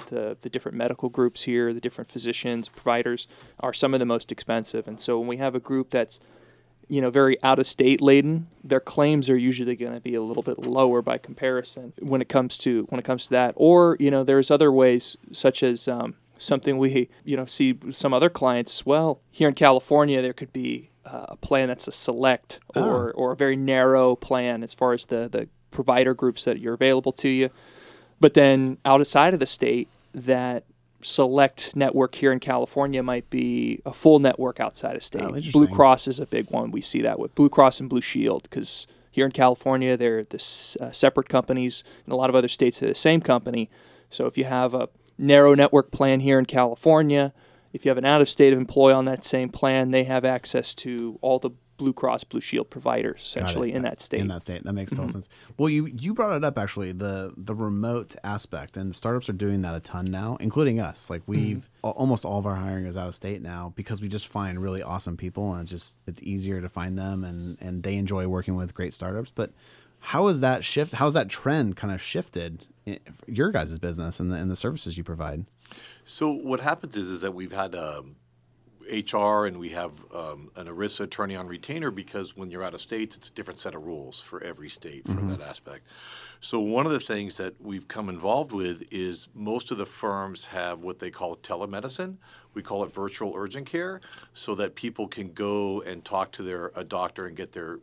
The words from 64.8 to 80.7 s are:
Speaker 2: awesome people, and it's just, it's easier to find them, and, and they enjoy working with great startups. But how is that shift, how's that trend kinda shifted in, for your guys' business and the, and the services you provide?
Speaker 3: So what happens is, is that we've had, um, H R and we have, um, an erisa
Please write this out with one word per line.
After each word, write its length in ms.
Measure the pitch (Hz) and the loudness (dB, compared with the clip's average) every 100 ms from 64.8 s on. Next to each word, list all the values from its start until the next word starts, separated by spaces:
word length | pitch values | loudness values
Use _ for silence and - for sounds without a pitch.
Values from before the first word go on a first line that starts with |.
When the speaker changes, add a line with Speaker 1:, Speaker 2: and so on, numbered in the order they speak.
Speaker 2:
awesome 340 | - 87 - 85 | -8 -8 -8 -10
people, 360 | 90 101 101 | -10 -6 -6
and 80 | 87 | -6
it's 80 | 82 | -10
just, 240 | 87 - - - | -14 -16 -18 -18
it's 160 | 82 | -14
easier 380 | - 98 95 92 | -10 -8 -6 -6
to 80 | 87 | -8
find 280 | - 90 95 | -10 -8 -6
them, 260 | 95 95 | -6 -8
and, 320 | 90 87 87 85 | -8 -10 -12 -12
and 220 | 90 90 | -10 -8
they 140 | 98 101 | -6 -4
enjoy 300 | 98 98 92 | -4 -4 -4
working 260 | 92 90 | -4 -4
with 200 | 92 90 | -6 -6
great 180 | - 92 | -8 -10
startups. 400 | - 90 104 123 | -8 -8 -8 -8
But 160 | - 110 _ _ _ _ _ | -8 -8 _ _ _ _ _
how 280 | - 143 202 | -4 0 2
is 120 | 151 | 2
that 220 | 131 127 | 2 0
shift, 300 | - 143 151 | -2 -4 -4
how's 200 | 123 147 | 0 0
that 140 | 151 101 | 0 -2
trend 480 | - 135 156 110 90 | -4 -2 0 -2 -4
kinda 200 | 104 92 | -6 -8
shifted 720 | - - - 87 85 82 _ _ | -8 -8 -8 -10 -10 -12 _ _
in, 140 | - 101 - | -14 -14 -16
for 160 | - - | -20 -8
your 200 | 113 175 | -2 -2
guys' 280 | 180 78 82 | -2 -4 -6
business 400 | 87 82 82 - | -8 -6 -8 -6
and 100 | 90 | -6
the, 40 | 90 | -4
and 140 | 92 | -6
the 60 | 92 | -6
services 420 | 120 156 - 82 | -6 -6 -10 -10
you 60 | |
provide? 420 | 82 82 76 73 101 _ - - - - | -10 -10 -10 -10 -12 _ -20 -20 -20 -20
Speaker 3:
So 260 | - - 156 | -16 -6 -4
what 300 | 139 135 127 | -4 -4 -4
happens 360 | 143 - 156 104 | -2 -4 -6 -10
is, 120 | 92 | -10
is 100 | 90 | -8
that 100 | 95 | -8
we've 200 | 90 92 | -10 -10
had, 220 | 95 95 | -8 -8
um, 420 | 87 78 73 67 71 _ _ _ _ _ _ - | -8 -12 -12 -16 -20 _ _ _ _ _ _ -10
H 240 | 110 104 | -10 -6
R 320 | 110 104 104 104 | -2 0 0 -2
and 120 | 87 | -6
we 100 | 87 | -12
have, 240 | 85 87 73 - | -10 -12 -14 -18
um, 380 | 85 78 73 76 - | -14 -14 -14 -18 -20
an 100 | |
erisa 360 | 85 | -16